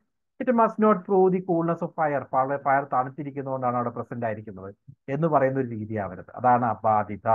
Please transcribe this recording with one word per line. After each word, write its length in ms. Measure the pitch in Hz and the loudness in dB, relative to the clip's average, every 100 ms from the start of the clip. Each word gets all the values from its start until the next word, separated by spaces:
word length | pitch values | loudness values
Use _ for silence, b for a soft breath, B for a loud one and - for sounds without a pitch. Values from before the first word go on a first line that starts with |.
| _ _ _ - | _ _ _ -6
It 60 | 254 | 0
must 360 | 233 220 220 | 2 2 4
not 100 | 214 | 2
prove 340 | 190 180 190 185 | 2 2 4 4
the 120 | 185 | 2
coolness 380 | 185 165 165 170 | 0 0 0 -2
of 40 | 170 | -4
fire. 360 | - 156 139 | -2 -2 -2
Fire, 320 | 113 135 135 139 | -2 -2 0 -2
fire 280 | 139 139 | 0 0
തണുത്തിരിക്കുന്നതുകൊണ്ടാണ് 920 | 139 127 131 135 143 135 135 131 123 123 | 2 -2 -2 -6 -10 -8 -6 -4 -2 -2
അവിടെ 140 | 120 | -4
പ്രസന്റ് 360 | 120 113 120 117 | -6 -10 -6 -6
ആയിരിക്കുന്നത് 480 | 107 107 95 95 - - - - | -6 -10 -14 -16 -18 -20 -16 -8
എന്ന് 200 | 147 160 | -2 2
പറയുന്ന 320 | 147 131 135 | 2 2 0
ഒരു 60 | 120 | -4
രീതിയാവരുത്. 680 | 113 107 110 95 90 - | -6 -6 -6 -6 -10 -16
അതാണ് 300 | - 123 120 | 0 2 4
അബാധിത. 640 | 120 104 110 107 104 101 113 | 2 0 2 2 0 -4 0